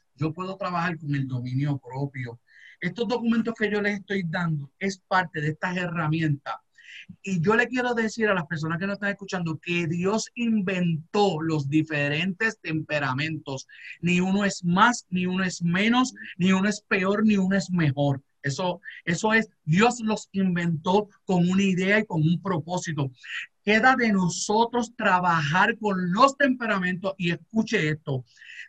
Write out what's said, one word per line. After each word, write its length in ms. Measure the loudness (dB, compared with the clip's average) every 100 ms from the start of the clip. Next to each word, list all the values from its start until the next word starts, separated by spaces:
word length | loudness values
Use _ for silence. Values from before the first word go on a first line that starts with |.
| _ -6
yo 180 | -4
puedo 240 | -4 -8 -6
trabajar 400 | -4 -2 -2 -4
con 160 | -4 -4
el 120 | -2
dominio 500 | -6 -4 -2 -2 -4
propio. 600 | -6 -8 -8 -8 -12 -12 _ -20 -20 -10
Estos 280 | -8 -4 -2
documentos 460 | 0 2 0 0 -2
que 140 | -2
yo 100 | 0
les 180 | -2 -4
estoy 240 | -4 -4 -2
dando 440 | -2 -2 -4 -6 _
es 220 | -6 -6 _
parte 340 | 0 0 -4
de 80 | -4
estas 280 | -4 -4 -4
herramientas. 800 | -4 -2 0 0 0 -2 -4 -12 _ _ -20 -20 -20 -14
Y 200 | -4 0
yo 140 | 2 2
le 120 | 2
quiero 260 | 0 0
decir 340 | 0 -2 0 0
a 60 |
las 140 | 0 -2
personas 320 | -6 -4 -4
que 80 | -4
nos 60 | -4
están 140 | -6
escuchando 480 | -6 -6 -6 -4 -6
que 260 | -4 -2 -2
Dios 440 | -2 0 -2 -4 -4
inventó 1080 | 0 0 0 0 0 -2 -2 2 2 2
los 280 | 0 0 2
diferentes 920 | 0 0 0 0 0 -2 -2 -4 -4
temperamentos. 1080 | -6 -6 -2 -2 -2 -2 -4 -6 -8 -10 -10 -20 -20 -6
Ni 180 | 0 2
uno 260 | 2 2 0
es 180 | -2
más, 420 | 0 4 4 4 -4
ni 160 | -4 -2
uno 180 | -2
es 180 | -2 -2
menos, 540 | 0 2 2 2 0 -4 -14 0
ni 140 | 2
uno 140 | 4 2
es 140 | -2
peor, 420 | -2 0 2 2 4
ni 120 | 4
uno 180 | 2 0
es 140 | 0
mejor. 500 | 2 2 2 0 0 -6 _
Eso, 380 | -8 -4 -4 -6 -12 -10
eso 300 | -6 -2 2
es, 160 | 2 0 _ 0
Dios 340 | 4 4 4
los 300 | -2 -4 -4
inventó 800 | -2 0 2 0 0 2 2 2 _ 0
con 240 | 2 4
una 140 | 4
idea 360 | 2 2 2 2
y 60 | 2
con 160 | 0
un 200 | 2 2
propósito. 720 | 0 -2 -2 -4 -4 -4 -4 -6 -12 -12 -12 _
Queda 320 | 2 4 6 4
de 160 | 2
nosotros 800 | 2 0 -2 0 2 2 0 -4 -2
trabajar 800 | 2 4 4 2 2 2 2 2
con 320 | -2 -2 0
los 260 | 4 4 4
temperamentos 760 | 0 0 -2 0 -2 -2 -4 -2
y 140 | -2
escuche 580 | -2 -4 -4 0 0 0
esto, 340 | -2 -4 -6 -6 _ -20 -20